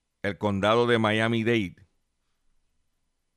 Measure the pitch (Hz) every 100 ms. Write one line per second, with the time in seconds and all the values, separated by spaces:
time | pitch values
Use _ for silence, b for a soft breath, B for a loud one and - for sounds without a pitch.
0 | _ _ 101 90 104 98 101 117 120 117
1 | 107 110 113 117 110 117 90 - _ _
2 | _ _ _ _ _ _ _ _ _ _
3 | _ _ _